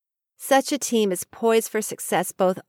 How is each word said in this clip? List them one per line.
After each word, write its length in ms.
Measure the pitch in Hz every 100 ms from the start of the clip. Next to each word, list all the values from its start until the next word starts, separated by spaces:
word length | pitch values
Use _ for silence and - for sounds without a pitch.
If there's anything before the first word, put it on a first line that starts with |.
| _ _ _ -
Such 340 | - 269 -
a 60 | 285
team 340 | - 226 208
is 120 | 180
poised 480 | - - 226 226 -
for 100 | 214
success 500 | - - - - -
both 280 | - 185 190